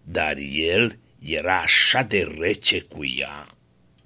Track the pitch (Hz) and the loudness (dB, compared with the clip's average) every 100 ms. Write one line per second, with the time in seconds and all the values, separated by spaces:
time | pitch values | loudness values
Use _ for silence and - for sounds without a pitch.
0 | - 87 78 69 69 73 82 95 117 - | -8 -2 -2 -2 -4 -2 0 2 2 -2
1 | _ _ 73 76 85 92 82 - - 127 | _ _ -6 -4 0 2 4 4 6 2
2 | 113 98 78 78 87 104 - 95 - 78 | 2 0 0 -2 -2 0 0 -2 -6 -8
3 | 71 64 69 71 73 _ _ _ _ _ | -8 -6 -8 -10 -16 _ _ _ _ _